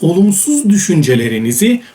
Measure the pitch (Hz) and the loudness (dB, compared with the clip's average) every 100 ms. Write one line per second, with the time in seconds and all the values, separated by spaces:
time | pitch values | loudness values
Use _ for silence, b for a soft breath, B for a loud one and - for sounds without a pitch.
0 | 160 175 202 196 - 294 220 202 - 165 | -2 2 2 0 0 0 2 0 0 0
1 | 143 120 117 110 113 120 220 240 B | 2 0 -2 -4 -4 0 0 0 B